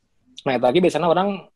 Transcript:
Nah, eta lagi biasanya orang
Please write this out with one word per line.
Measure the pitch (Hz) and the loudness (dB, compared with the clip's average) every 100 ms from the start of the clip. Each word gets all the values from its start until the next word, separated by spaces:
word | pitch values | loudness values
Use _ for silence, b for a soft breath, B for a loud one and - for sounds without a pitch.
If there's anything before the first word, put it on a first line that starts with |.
| _ _ _ - | _ _ _ -10
Nah, | - | -4
eta | 127 123 | 0 2
lagi | 139 | 2
biasanya | 180 151 170 | 0 0 0
orang | 165 202 190 - | 0 0 -6 -12